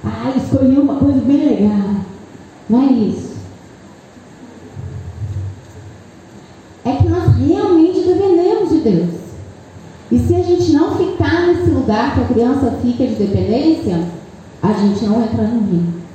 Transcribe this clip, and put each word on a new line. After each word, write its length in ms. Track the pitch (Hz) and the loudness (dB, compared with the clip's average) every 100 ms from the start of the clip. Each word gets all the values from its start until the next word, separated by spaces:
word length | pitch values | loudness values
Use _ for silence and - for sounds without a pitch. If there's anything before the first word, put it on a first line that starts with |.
Ah, 280 | 208 208 247 262 | -8 -6 -4 -4
escolhi 420 | - 269 262 277 | -2 2 4 4
uma 160 | 277 - | 2 2
coisa 240 | 285 262 | 2 2
bem 260 | 226 294 294 | 2 2 2
legal. 460 | 202 208 202 196 196 - - - - - - - | 2 2 2 0 -4 -6 -14 -20 -20 -20 -20 0
Não 140 | 233 | 2
é 20 | 269 | 4
isso. 500 | 233 196 - - - - - - - - - - - - - - - - - - - - - - - - - - - - - - - - - - - - - 233 | 2 0 -4 -8 -14 -16 -20 -20 -20 -20 -20 -20 -20 -20 -20 -20 -20 -18 -16 -14 -12 -14 -10 -8 -8 -8 -12 -20 -20 -20 -20 -20 -20 -20 -20 -20 -20 -20 -8 -4
É 60 | |
que 160 | 277 330 | 0 2
nós 260 | 349 - - | 2 0 0
realmente 720 | 277 392 415 339 330 - 359 | 2 0 4 4 4 2 0
dependemos 640 | 349 392 339 370 440 381 | 2 2 2 2 0 0
de 80 | 311 | 0
Deus. 320 | 226 170 175 - - - - - - - - - - | 2 2 0 -6 -14 -18 -18 -20 -20 -20 -20 -20 -2
E 60 | 240 | 0
se 180 | - 349 | 2 0
a 60 | |
gente 300 | 349 349 339 | 2 0 2
não 240 | 285 381 - | 2 0 0
ficar 520 | 349 - 294 330 349 | -2 -4 -2 0 2
nesse 220 | 330 311 | 2 0
lugar 460 | 262 - 214 269 269 | 0 0 0 0 -2
que 60 | |
a 40 | 233 | 0
criança 460 | 226 247 277 254 - | 0 2 0 -2 -2
fica 240 | 240 240 240 | -4 -2 -4
de 100 | - | -2
dependência, 840 | 196 196 196 233 320 - 220 170 170 - - - - - | 0 0 0 2 2 0 0 -2 -4 -10 -18 -20 -20 -4
a 120 | 196 | -2
gente 320 | 202 202 - 208 | 2 0 0 0
não 180 | 226 | 0
entra 200 | 240 226 | 0 -2
no 240 | 214 233 196 | 0 0 0
reino. 260 | 175 170 170 - | 0 -2 -6 -12